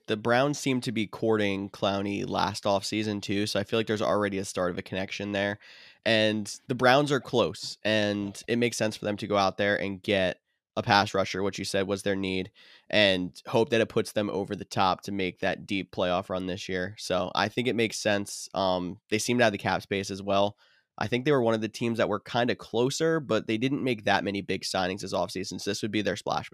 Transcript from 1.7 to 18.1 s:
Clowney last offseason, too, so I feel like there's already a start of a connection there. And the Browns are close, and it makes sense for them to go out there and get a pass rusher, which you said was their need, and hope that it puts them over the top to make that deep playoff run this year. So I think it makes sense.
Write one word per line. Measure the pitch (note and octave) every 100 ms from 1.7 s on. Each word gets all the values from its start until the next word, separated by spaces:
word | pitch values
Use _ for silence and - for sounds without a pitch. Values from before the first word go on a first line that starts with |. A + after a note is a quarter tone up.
Clowney | - G#2 G2 G2+ G2+ F#2+
last | F#2+ F2+ G#2
offseason, | G#2 G2 - G#2 G#2+ G#2
too, | G2+ G2+ G#2
so | G2
I |
feel | G2+ A2+
like | A2
there's | G#2+
already | - G2+ G#2 G2
a |
start | F#2+ - F2+
of | F2+
a |
connection | - F#2+ F#2+ - G2+
there. | G2 G2+ G#2 - - - -
And | - A2 G#2+ G#2+ G2+ - -
the |
Browns | B2 B2+ C3+ D3
are | C#3
close, | - B2 F2 G2 - -
and | G#2 G#2+ G#2 G2+ G2+ G2 -
it | A#2
makes | A#2+ -
sense | A2 -
for |
them | G#2 G#2
to | G2+
go | G2+
out | F#2+ -
there | G2+ G#2
and | G2 F#2+
get | - G2+ F#2 - _ _ _ -
a |
pass | A#2 G2+ G#2
rusher, | F#2+ F#2+ F#2
which | G2 F#2
you |
said | F#2+ G2 F#2+
was | G2
their | G2+ G2
need, | F#2+ F#2 F2+ _ - - _
and | G#2 G2+ F#2 F2+ - -
hope | A#2+ A2+
that | A#2
it | G#2+
puts | A#2 G#2
them | - G#2
over | F2+ F#2 G2
the |
top | G2+ - F#2+ F2
to | -
make | G2 F#2 -
that | F#2+ E2 E2+
deep | G2 F2+
playoff | - F#2 F2+ F#2+
run | F#2 F#2
this | F#2 -
year. | F#2 F#2 G#2+
So | - F#2 F2+
I | - G#2
think | - B2
it | G#2+
makes | A2 -
sense. | A2